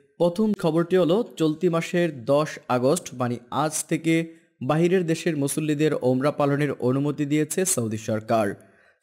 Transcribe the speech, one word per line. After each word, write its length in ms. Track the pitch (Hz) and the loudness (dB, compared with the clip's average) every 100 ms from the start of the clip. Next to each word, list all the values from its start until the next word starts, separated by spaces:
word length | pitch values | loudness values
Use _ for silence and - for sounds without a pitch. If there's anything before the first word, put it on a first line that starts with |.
| _ - | _ 0
প্রথম 300 | 170 175 220 | 0 2 0
খবরটি 420 | 202 165 160 170 185 | 0 0 0 2 2
হলো, 200 | 160 196 233 - | 4 2 0 -2
চলতি 300 | 160 156 180 | -2 2 0
মাসের 400 | 165 165 175 170 139 113 | 0 0 0 0 -2 0
দশ 240 | 143 151 - - | 2 0 -4 -2
আগস্ট, 380 | 123 127 180 - | 0 2 0 -4
মানে 220 | 123 123 120 - | -6 -4 -4 -6
আজ 220 | 123 151 151 - | -2 -2 -2 -4
থেকে, 260 | 160 160 165 165 - _ - | -2 0 0 -2 -10 _ -8
বাহিরের 420 | 127 156 175 190 165 | -2 2 4 2 0
দেশের 280 | 165 175 151 | -2 -2 -2
মুসল্লিদের 560 | 139 - 156 147 156 147 | -2 -2 -2 0 0 0
ওমরা 300 | 127 127 143 | 0 2 0
পালনের 400 | 143 143 143 147 - | 0 0 2 0 -2
অনুমতি 460 | 123 139 143 147 147 | 0 0 0 -2 -2
দিয়েছে 340 | 151 151 - 185 | 0 0 -2 -2
সৌদি 340 | - 113 107 110 | -2 -2 -4 -4
সরকার। 400 | 110 110 113 101 98 - _ _ _ | -6 0 0 0 -4 -12 _ _ _